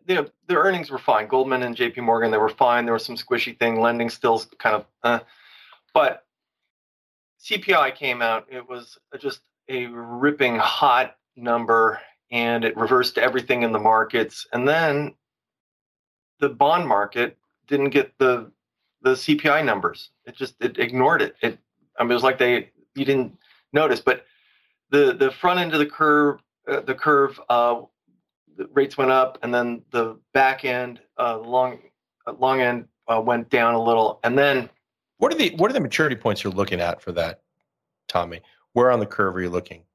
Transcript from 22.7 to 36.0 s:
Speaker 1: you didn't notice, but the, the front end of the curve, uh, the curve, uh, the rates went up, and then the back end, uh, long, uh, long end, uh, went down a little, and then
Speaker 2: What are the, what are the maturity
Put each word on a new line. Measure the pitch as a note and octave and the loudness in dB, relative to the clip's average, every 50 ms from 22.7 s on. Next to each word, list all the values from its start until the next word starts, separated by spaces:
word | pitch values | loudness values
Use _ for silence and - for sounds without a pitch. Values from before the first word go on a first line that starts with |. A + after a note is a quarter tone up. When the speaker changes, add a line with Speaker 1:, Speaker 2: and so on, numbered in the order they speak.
| _ _ _ _ - | _ _ _ _ -8
Speaker 1:
you | C#3 C3+ | -6 -2
didn't | C3+ C#3 C3 B2 - - _ _ _ _ _ _ - | 0 0 0 0 -4 -8 _ _ _ _ _ _ -4
notice, | - D3 D#3 C#3 A#2+ - | 0 0 2 2 0 0
but | - C3 - - - _ _ _ _ _ _ _ _ _ _ _ _ - | 0 -2 -2 -2 -6 _ _ _ _ _ _ _ _ _ _ _ _ 0
the, | C#3 D3 C#3+ B2+ B2 | 4 4 4 4 4
the | C3+ C3+ C3 | 2 0 0
front | - - - F3 F3+ F3+ | 0 0 0 0 2 2
end | F3 E3 | 0 0
of | D#3 D3 | 0 0
the | D3 | 0
curve, | D3 - - D#3 D3+ D3 D3 D3 D3 - - _ _ _ _ - | -2 0 0 2 4 4 4 4 2 0 -4 _ _ _ _ -8
uh, | A#2+ C#3 - | -6 -6 -4
the | - C3+ C3 | -4 -6 -6
curve, | - - D3+ D3 C#3 C#3 C3+ - - - | -2 0 2 4 4 2 0 -2 -10 -2
uh, | - A#2+ A#2+ A#2+ A#2+ A#2+ A#2+ - _ _ _ _ _ _ _ _ _ _ _ _ _ - | 0 2 2 4 2 0 -2 -6 _ _ _ _ _ _ _ _ _ _ _ _ _ -12
the | F#2+ - - - | -12 -10 -2 0
rates | C#3 C#3 - - | 0 0 0 0
went | C#3+ C3 C3 | 0 2 2
up, | C3 C3 C3 C3 - - A#2 | 4 4 2 0 -2 -10 -6
and | A#2+ A#2+ | -2 -2
then | A#2+ A#2+ A#2+ A#2+ A2+ _ - | -2 -2 -2 -6 -10 _ -6
the | - A#2+ A2+ A2+ A2+ - _ _ - | -4 -4 -4 -4 -6 -14 _ _ 0
back | C3+ C3+ C3 C3 - C#3+ | 2 2 2 0 -2 -4
end, | C3 B2 B2 B2 B2 A#2+ - _ _ - | -4 -4 -4 -6 -8 -12 -18 _ _ -6
uh, | - B2 A#2 A2+ A2 | -4 -4 -4 -4 -6
long, | A2+ A#2 B2 B2+ B2+ B2 C3 - _ _ _ _ _ _ _ _ - | -8 -2 0 0 0 0 -4 -10 _ _ _ _ _ _ _ _ -14
uh, | A#2+ G#2+ | -14 -6
long | - C3 C3 C3 C3 | -2 0 0 2 2
end, | B2 B2 B2 A#2 A#2 _ _ _ - | 0 0 0 -4 -8 _ _ _ -4
uh, | - A2+ A2+ | -2 -2 0
went | A2 B2 A#2+ A#2 A#2 - | 0 0 -2 -2 -2 -2
down | C3 B2 A#2 A#2 A#2 | 0 2 2 2 2
a | A2+ | 2
little, | A2+ A#2 A#2 A2+ A2 G#2 - - - | 2 2 2 4 2 0 -2 -2 -4
and | A#2+ B2+ | 0 2
then | C#3 C#3+ C#3+ C#3 B2+ A#2 - _ _ _ _ _ _ _ _ _ | 2 2 2 0 -2 -4 -8 _ _ _ _ _ _ _ _ _
Speaker 2:
What | - A3 D4+ E4 | -2 0 0 2
are | |
the, | D#4 A#3 F3 - | 0 0 -2 0
what | D#3+ F3+ A#3 | 0 0 0
are | C4+ | 0
the | B3 | -2
maturity | C#3+ - - - | -4 -2 0 0